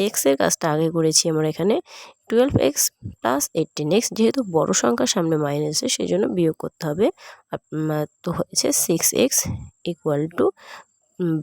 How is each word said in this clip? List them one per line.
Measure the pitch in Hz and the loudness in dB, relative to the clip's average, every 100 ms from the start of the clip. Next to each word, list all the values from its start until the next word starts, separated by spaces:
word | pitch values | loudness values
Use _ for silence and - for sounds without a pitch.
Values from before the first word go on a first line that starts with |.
| 202 | -2
এক্সের | - 269 277 | 0 0 2
কাজটা | 196 - 165 | 2 2 0
আগে | 151 160 165 | 2 0 2
করেছি | 160 156 170 | 2 2 2
আমরা | 156 156 | 0 0
এখানে, | 156 185 285 - - - - - | 0 0 0 -4 -18 -20 -18 -2
টুয়েলভ | 226 269 - - | 2 2 2 2
এক্স | 294 - _ 104 - | 0 -4 _ -16 -6
প্লাস | 110 135 - - | -2 -2 -2 -4
এইটিন | 156 - 151 202 | -4 -4 0 0
এক্স, | - 196 | 0 0
যেহেতু | 220 277 208 160 | 0 2 0 0
বড় | - 190 | 2 2
সংখ্যার | - 233 247 196 | 2 2 0 0
সামনে | 165 156 143 | 0 0 0
মাইনাস | 143 151 156 | -2 -2 -2
আছে, | 262 - | -4 -4
সেই | - | -2
জন্য | 180 214 185 | 0 0 2
বিয়োগ | 165 - | 0 0
করতে | - - 156 | -8 -8 -6
হবে। | 156 254 - - - - | 0 0 0 -16 -20 -10
আপ-, | - - 151 156 | -10 -8 -4 -2
মা-, | 151 151 _ | -2 -4 _
তো | 175 165 | -8 -4
হয়েছে | - - 262 285 - | -4 -2 -2 0 0
সিক্স | 170 - - | 0 2 2
এক্স | 254 - - - - _ - | 2 2 -2 -8 -12 _ -10
equal | 175 160 143 156 - | -6 -2 -2 -2 0
to, | 359 - - - - _ _ - | 0 0 -16 -20 -20 _ _ -4
উম, | 175 160 | -2 2